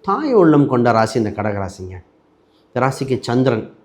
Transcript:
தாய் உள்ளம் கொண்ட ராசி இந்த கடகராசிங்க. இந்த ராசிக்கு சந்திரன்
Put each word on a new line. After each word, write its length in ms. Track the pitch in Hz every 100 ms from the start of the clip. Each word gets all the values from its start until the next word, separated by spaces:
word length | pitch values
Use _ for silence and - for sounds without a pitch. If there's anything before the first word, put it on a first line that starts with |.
தாய் 320 | - 208 302
உள்ளம் 340 | 233 170 147 139
கொண்ட 220 | 127 120
ராசி 280 | 113 113 127
இந்த 120 | 107
கடகராசிங்க. 720 | 101 104 101 95 - 92 92 _ _ _ _ _ _ _
இந்த 140 | 120 131
ராசிக்கு 340 | 135 131 123
சந்திரன் 540 | - 120 131 113 107 _